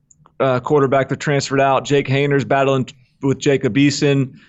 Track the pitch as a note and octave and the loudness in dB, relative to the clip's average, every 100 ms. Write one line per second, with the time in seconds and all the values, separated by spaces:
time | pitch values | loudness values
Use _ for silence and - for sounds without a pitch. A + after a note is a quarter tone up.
0 | _ _ _ _ C3+ B2+ B2 D3 C3+ C3+ | _ _ _ _ -2 0 0 2 2 2
1 | B2+ C#3 - C#3 - C3+ C#3 C3 A#2 C#3+ | 0 -4 -2 -2 -2 0 2 0 0 -2
2 | C3+ C3+ C#3+ C#3+ A2 C#3 C3+ C3+ B2+ - | 0 -2 0 0 0 0 0 0 -4 -10
3 | _ _ C#3 C3 D3 C3+ C3+ A2 C#3+ C#3+ | _ _ -4 -2 0 0 0 2 0 2
4 | D3 C#3 C3 - | 0 0 -2 -8